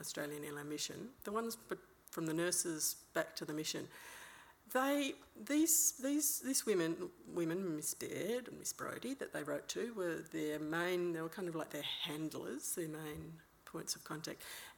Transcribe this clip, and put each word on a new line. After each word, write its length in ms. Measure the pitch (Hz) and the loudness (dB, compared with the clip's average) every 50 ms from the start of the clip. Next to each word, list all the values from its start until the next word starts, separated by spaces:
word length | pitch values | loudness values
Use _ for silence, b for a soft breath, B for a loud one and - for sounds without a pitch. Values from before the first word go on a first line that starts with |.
Australian 420 | 143 - - 156 147 147 147 147 147 | -8 -6 -4 -4 -4 -4 -4 -6 -6
Inland 260 | 147 147 147 143 147 | -6 -6 -4 -4 -4
Mission, 400 | 151 151 - - 151 - 196 240 - - - | -2 -2 -2 -4 -4 -6 -8 -10 -10 -8 -6
the 80 | 208 | -2
ones 240 | 208 226 233 226 226 | 0 0 0 -2 -4
b-, 200 | - - - 202 - - - - - - - | -6 -4 -6 -6 -6 -8 -18 -20 -20 -14 -6
from 160 | - 170 165 | -2 0 0
the 80 | 160 156 | 2 4
nurses 640 | 165 170 180 175 - - 175 160 151 - - - - - - - | 4 4 4 4 4 2 2 2 2 2 0 0 -2 -6 -2 0
back 220 | 165 160 - - | 0 0 0 -2
to 80 | - 160 | -6 -4
the 80 | 156 151 | -4 -2
mission, 340 | 156 156 - - - 185 - B B B B B B B B B B B B B B - - - | -2 -2 -2 -2 -2 -4 -6 B B B B B B B B B B B B B B -6 0 2
they, 400 | 254 262 277 285 285 277 269 - - - - - 220 214 | 4 6 6 6 4 4 2 0 -4 -10 -18 -14 -6 0
these, 480 | - 285 302 320 330 - - - - - - 240 | 4 6 6 8 8 8 8 6 6 4 2 2
these, 380 | 277 294 302 294 - - - - | 2 4 4 4 4 2 2 2
this 220 | 254 269 - - | 2 2 4 4
women, 300 | 226 196 175 165 165 165 - 180 175 - - - 160 156 | 6 6 6 6 4 2 0 -2 -8 -8 -12 -10 -4 0
women, 420 | 170 170 160 170 190 196 175 156 | 0 2 2 2 2 0 0 0
Miss 160 | 151 147 - - | 0 0 -2 -2
Baird 560 | - - - - - 156 202 240 254 233 - | -2 -4 -4 -2 0 0 0 0 -2 -2 -6
and 100 | 151 151 | -10 -6
Miss 140 | - - - | -6 -6 -4
Brodie, 400 | - - - - - - 247 277 | -4 -4 -4 -4 -4 -4 -4 -4
that 180 | - - - | -4 -4 -4
they 120 | - 151 147 | -4 -4 -2
wrote 260 | 147 143 147 - - | -2 -2 -2 -2 -4
to, 240 | - 175 214 240 226 | -2 -2 -2 -2 -2
were 300 | 196 180 170 160 - 160 - - | 0 0 0 0 -2 -4 -4 -2
their 260 | 160 151 151 151 151 | 0 0 0 0 0
main, 540 | 156 151 160 170 175 180 180 180 175 175 165 | 0 0 2 2 2 4 4 4 2 2 2
they 80 | 160 | 0
were 80 | 160 165 | -2 -4
kind 180 | - 208 185 | -2 -2 -4
of 80 | 170 160 | -2 -2
like 140 | 160 - - | -2 -4 -2
their 160 | - 147 - - - - - | -4 -4 -2 -2 -2 -2 -2
handlers, 720 | 175 147 151 156 151 - - - 190 233 311 - - - | -2 -2 -2 -2 -2 -2 -4 -4 -4 -4 -4 -2 -2 -2
their 140 | 190 165 156 | -2 -2 -2
main 440 | 151 156 156 151 151 160 160 165 160 - - - - - - | -2 -4 -4 -4 -6 -6 -8 -10 -12 -14 -18 -20 -20 -20 -14
points 300 | - - 165 - - - | -8 -8 -6 -2 -4 -4
of 80 | - - | -4 -4
contact. 380 | - 160 156 - - - - B B B B B B B | -6 -6 -6 -4 -6 -8 -8 B B B B B B B